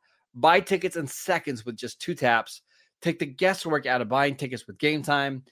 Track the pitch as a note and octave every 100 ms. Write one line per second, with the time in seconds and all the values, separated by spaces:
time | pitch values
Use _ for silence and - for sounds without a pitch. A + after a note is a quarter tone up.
0 | _ _ _ B2 D#3 F3+ - F#3 F3+ E3+
1 | C3+ - - E3+ D3+ A#2 A#2+ A2 A#2 -
2 | - E3+ B2 A#2 - - _ _ _ _
3 | E3+ E3 D3 C3+ F#3 F#3 E3+ D3 B2+ B2+
4 | A2 C3+ C#3+ C3+ C3+ B2 - G2 D3 D3+
5 | D3 C#3+ C#3 C3+ _